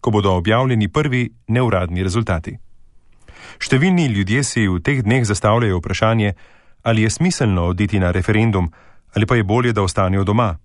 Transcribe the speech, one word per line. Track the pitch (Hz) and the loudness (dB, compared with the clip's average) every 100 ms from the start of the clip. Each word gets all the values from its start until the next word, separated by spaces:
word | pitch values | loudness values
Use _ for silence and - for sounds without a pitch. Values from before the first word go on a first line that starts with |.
ko | - | 2
bodo | 104 101 | 2 2
objavljeni | 90 85 110 131 117 104 | 2 2 2 2 0 0
prvi | 151 147 127 117 - - | 0 0 -2 -4 -8 -4
neuradni | 117 123 95 90 87 | 0 2 0 -2 -2
rezultati. | 92 104 113 85 - - - - - - - - - - - - | -2 -2 -2 -4 -4 -14 -18 -20 -20 -20 -20 -20 -20 -20 -20 -12
Številni | - 131 180 180 151 | 0 2 2 2 2
ljudje | 101 95 120 | 0 0 0
si | 139 120 104 | -2 -2 0
v | 90 | 0
teh | 82 139 | -2 -2
dneh | 104 127 | 0 0
zastavljajo | 113 101 107 117 113 90 | 0 0 2 2 2 -2
vprašanje, | - 92 110 113 104 92 - - _ - | -4 -2 0 2 0 -4 -14 -20 _ -8
ali | 117 110 | -2 0
je | 110 | 0
smiselno | - 180 - 117 92 87 | 0 -2 0 0 0 0
oditi | 90 101 104 | -2 -2 0
na | 90 | 0
referendum, | 90 90 107 113 98 85 - - - _ | 0 0 2 2 0 -2 -6 -20 -20 _
ali | - - | -4 0
pa | 120 | 0
je | 98 | 2
bolje, | 110 123 | 0 0
da | 104 | 0
ostanejo | 95 - 92 98 | -2 0 0 0
doma | 98 107 113 82 | 0 0 0 -4